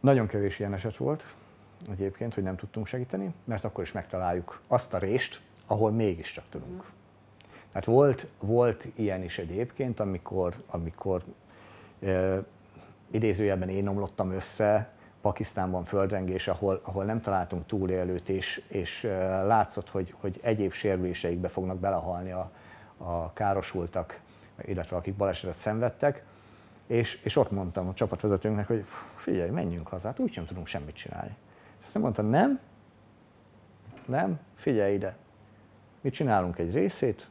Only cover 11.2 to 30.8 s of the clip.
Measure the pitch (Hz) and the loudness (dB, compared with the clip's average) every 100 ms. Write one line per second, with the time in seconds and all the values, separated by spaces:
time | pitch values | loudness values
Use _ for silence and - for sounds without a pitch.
11.2 | 87 - - - - - - - 98 92 | -2 -18 -20 -20 -20 -20 -20 -8 0 2
12.2 | 92 95 98 - - - - - - 110 | 4 2 -2 -14 -20 -20 -20 -20 -4 0
13.2 | 113 95 104 95 92 95 98 98 95 - | 2 4 2 2 0 -2 0 -2 -4 -2
14.2 | 95 95 - - 104 107 107 - - - | -2 -2 -6 2 4 4 2 -10 -20 -2
15.2 | 104 95 - - 92 92 85 101 95 101 | -2 0 -4 -2 -2 -2 0 2 2 0
16.2 | 92 92 - 90 101 95 - 92 98 113 | 0 -2 0 0 2 0 -2 -2 0 0
17.2 | 110 95 87 90 85 107 95 92 90 90 | 2 0 0 -4 -2 0 2 2 0 -2
18.2 | - 95 95 - - 101 85 - 113 95 | 0 -2 -2 -6 -4 -4 -4 -4 -2 0
19.2 | 92 95 95 110 104 - - 98 92 - | 2 2 4 4 4 -2 -4 -4 -4 -4
20.2 | 101 90 120 107 98 - 107 95 90 87 | -6 -2 0 2 0 0 0 2 0 -2
21.2 | 85 87 90 - 92 92 95 92 92 90 | -2 0 -2 -2 -2 -2 0 0 0 -4
22.2 | 92 90 90 - - - - - 90 85 | -4 -6 -6 -10 -20 -20 -20 -12 -4 -2
23.2 | 82 - 104 98 92 95 85 92 87 - | -2 0 2 2 0 -2 -2 -2 -4 -8
24.2 | - - - - - 92 82 90 85 98 | -18 -20 -20 -14 -6 -4 -2 -4 -4 0
25.2 | 98 90 92 85 - 107 120 - 143 139 | 0 0 -4 -4 -2 0 0 2 0 0
26.2 | - - - - - - - 117 113 - | -10 -20 -20 -20 -20 -20 0 2 2 -2
27.2 | - - 117 98 90 87 90 92 110 92 | 0 2 4 2 -2 -2 -4 -2 -2 0
28.2 | 107 98 107 107 101 117 101 - - - | 2 2 2 0 0 -2 -2 -12 -16 -10
29.2 | - 95 87 131 120 85 80 92 95 135 | -2 0 0 0 -2 -4 -6 -6 -6 -4
30.2 | 254 - 82 92 82 - | -4 -4 -8 -8 -8 -8